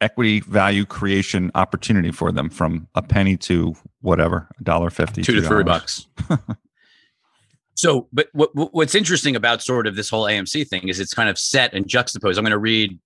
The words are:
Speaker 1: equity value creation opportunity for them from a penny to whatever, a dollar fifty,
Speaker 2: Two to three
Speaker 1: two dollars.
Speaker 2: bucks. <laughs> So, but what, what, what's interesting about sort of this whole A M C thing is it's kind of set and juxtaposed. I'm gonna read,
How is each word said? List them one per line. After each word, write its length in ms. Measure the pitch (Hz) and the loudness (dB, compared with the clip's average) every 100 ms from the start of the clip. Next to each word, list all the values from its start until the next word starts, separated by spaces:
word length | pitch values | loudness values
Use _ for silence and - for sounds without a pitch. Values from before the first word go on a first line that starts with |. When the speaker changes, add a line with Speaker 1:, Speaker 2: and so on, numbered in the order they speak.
Speaker 1:
equity 380 | 107 - 113 104 | -2 2 2 2
value 440 | - 101 98 101 101 | 2 2 2 2 -2
creation 640 | - 101 98 - 95 90 - | -4 0 0 2 0 0 0
opportunity 560 | 92 - - 104 85 | 0 -2 2 2 2
for 200 | - 85 | -2 -2
them 180 | 69 78 | -2 -4
from 380 | - 80 82 - - | -2 -2 -2 -4 -4
a 60 | |
penny 360 | - 95 98 92 | 0 0 2 0
to 380 | - 87 85 - - _ | 0 0 0 -4 -16 _
whatever, 480 | 92 82 82 87 - - | 0 2 2 0 -6 -8
a 40 | |
dollar 260 | 90 85 85 | -2 0 0
fifty, 320 | - 82 107 | -2 -4 -2
Speaker 2:
Two 140 | - 107 | 0 0
to 60 | |
three 180 | 80 107 | 2 2
Speaker 1:
two 40 | |
dollars. 440 | 87 82 - - - - - | 2 0 -2 -12 -12 -12 -4
Speaker 2:
bucks. 200 | 160 - 107 | -2 -4 -12
<laughs> 0 | _ _ _ _ _ _ _ _ _ _ _ | _ _ _ _ _ _ _ _ _ _ _
So, 340 | - 175 135 - | 0 2 2 0
but 140 | 131 - | -2 -2
what, 200 | 147 151 | 2 0
what, 220 | 143 160 165 | 0 -4 0
what's 180 | 151 | 0
interesting 420 | 202 170 165 147 120 | 0 0 0 0 0
about 280 | 117 117 | 0 0
sort 240 | - 123 107 | 0 -2 -2
of 80 | 98 | -4
this 120 | 101 | -4
whole 200 | 110 104 | -2 0
A 60 | |
M 120 | 104 92 | -2 -2
C 180 | 151 | -6
thing 240 | 139 92 92 | -4 -4 -4
is 120 | 92 | -6
it's 160 | 95 - | -4 0
kind 140 | 110 | 0
of 100 | 92 | 0
set 340 | - 135 120 | 0 2 2
and 140 | - 101 | -2 0
juxtaposed. 500 | 123 123 104 101 92 | 0 0 -2 -2 0
I'm 60 | 107 | 0
gonna 140 | 104 | 0
read, 400 | 110 110 104 87 | 0 0 0 -6